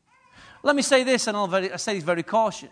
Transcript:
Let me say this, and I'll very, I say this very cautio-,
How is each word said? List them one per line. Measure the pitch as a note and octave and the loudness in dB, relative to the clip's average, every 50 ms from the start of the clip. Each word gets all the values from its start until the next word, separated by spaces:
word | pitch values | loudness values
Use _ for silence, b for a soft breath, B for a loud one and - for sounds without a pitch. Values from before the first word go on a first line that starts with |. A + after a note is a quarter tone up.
| _ _ _ _ _ _ B B B B B B | _ _ _ _ _ _ B B B B B B
Let | B C#4 D4 | B 2 2
me | C#4+ | 2
say | - - C#4 B3+ B3+ | 2 4 4 4 4
this, | B3+ C4 A#3 - A3+ | 4 2 0 0 -2
and | G3+ G#3 | -2 -2
I'll | G3+ F3+ | -2 0
very, | F3+ F#3+ F#3 F#3+ | 0 -2 -2 -2
I | F3+ E3+ | -6 -6
say | - A3+ G3+ | -6 -4 -4
this | F#3+ D3 | -4 -2
very | E3 F3 E3+ E3 | -2 -2 -2 -2
cautio-, | - G3+ A3+ A3+ G#3 - - C#3 B2+ | 0 0 0 0 0 -2 -6 -14 -18